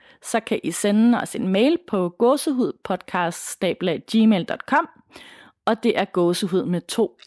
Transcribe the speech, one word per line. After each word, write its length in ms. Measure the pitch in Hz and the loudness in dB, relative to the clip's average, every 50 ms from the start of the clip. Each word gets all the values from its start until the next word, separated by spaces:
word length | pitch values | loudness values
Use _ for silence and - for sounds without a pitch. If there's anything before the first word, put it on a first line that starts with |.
| _ _ - _ - | _ _ -20 _ -10
så 180 | - - 226 | -4 -4 -2
kan 200 | 214 - 220 - - | -2 -2 -4 -4 -4
I 60 | - | -6
sende 500 | 170 - - 208 202 214 226 240 240 - | -6 -2 0 2 4 4 4 4 4 2
os 140 | - - - | -2 -6 -6
en 140 | - - 185 | -6 -4 0
mail 300 | 190 196 233 285 339 339 - - | 2 2 2 2 2 0 -4 -4
på 200 | - 196 180 175 | -4 -2 -2 -2
gåsehudpodcast 1500 | 175 - 233 240 277 285 - 330 277 247 240 - - _ - - 196 175 - - - 185 175 165 175 - - - - - | -2 2 2 2 2 2 0 -2 -2 -2 -2 -2 -4 _ -6 -6 -6 -6 -6 -6 -4 -2 -2 -2 -4 -6 -10 -12 -8 -4
snabel 300 | - 175 - - 180 185 | -4 -4 -2 -2 -2 -2
A 100 | 160 143 - - - | -4 -4 -4 0 2
gmail 320 | 226 220 220 220 180 165 | 4 6 6 4 2 0
dot 160 | - - - - | -4 -6 -8 -4
com, 220 | - - - - - - _ _ _ - - - - - - - - _ _ - | 0 0 0 0 -2 -8 _ _ _ -20 -20 -20 -20 -20 -20 -20 -20 _ _ -2
og 160 | - 220 214 - | -2 -2 0 0
det 160 | 240 - - | 0 0 0
er 60 | 196 | -2
gåsehud 600 | - - 185 175 170 175 - - 180 180 185 - | -2 0 0 0 0 0 0 -2 -2 -2 -2 -2
med 160 | 170 175 170 | 0 -4 -4
to 380 | - - - - 220 - _ _ - | -4 -6 -2 -2 -2 -2 _ _ -6